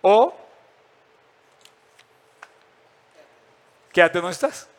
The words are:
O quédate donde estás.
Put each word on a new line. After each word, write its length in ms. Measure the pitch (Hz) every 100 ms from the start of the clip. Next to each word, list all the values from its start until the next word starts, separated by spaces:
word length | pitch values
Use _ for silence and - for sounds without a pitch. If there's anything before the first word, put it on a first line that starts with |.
O 340 | 185 214 277 - - _ _ _ _ _ _ _ _ _ _ _ - _ _ _ _ _ _ _ - _ _ _ _ _ _ _ - _ _ _ _ _ _
quédate 260 | - 165 175
donde 140 | 175
estás. 360 | 180 311 - -